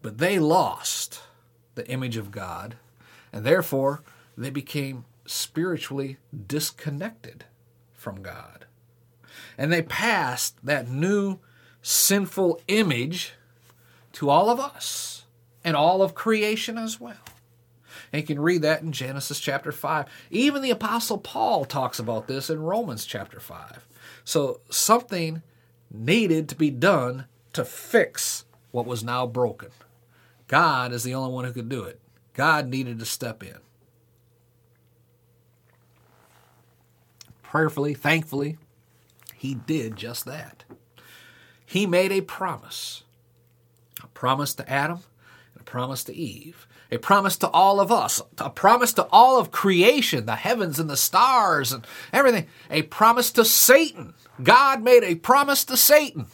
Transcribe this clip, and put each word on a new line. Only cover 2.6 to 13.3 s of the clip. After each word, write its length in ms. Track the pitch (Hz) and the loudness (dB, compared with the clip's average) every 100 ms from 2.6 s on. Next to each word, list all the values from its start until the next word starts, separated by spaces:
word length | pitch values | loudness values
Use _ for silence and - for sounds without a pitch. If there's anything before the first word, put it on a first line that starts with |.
| 101 - _ _ _ - _ | -14 -18 _ _ _ -20 _
and 140 | 107 113 | -6 2
therefore 580 | 185 165 135 135 147 - - _ - | 2 2 0 -2 -2 -14 -20 _ -12
they 120 | 131 | -10
became 560 | 139 - 151 135 127 120 _ - | -10 -8 -8 -8 -10 -18 _ -12
spiritually 920 | - - 156 180 170 - 139 135 135 _ 113 98 | -10 -8 -4 -4 -6 -8 -8 -8 -12 _ -18 -8
disconnected 960 | 147 147 - 156 143 208 - - - - _ _ _ _ | -6 -6 -8 -10 -8 -10 -12 -20 -20 -20 _ _ _ _
from 280 | _ - 95 | _ -14 -14
God. 440 | 95 - - - - _ _ _ _ _ _ - - - | -16 -18 -20 -20 -20 _ _ _ _ _ _ -20 -20 -6
And 140 | 147 | -2
they 100 | 170 | 0
passed 760 | 160 - 226 208 143 123 - _ | -2 -4 0 0 -2 -4 -8 _
that 260 | 127 147 123 | -4 -2 -2
new 500 | 131 175 208 196 190 _ _ _ _ | -4 0 0 -2 -6 _ _ _ _
sinful 800 | - - - 202 190 - 185 165 - | -2 0 2 2 -2 0 0 0 -2
image 680 | 208 202 120 135 175 - | 0 2 0 -4 -6 -10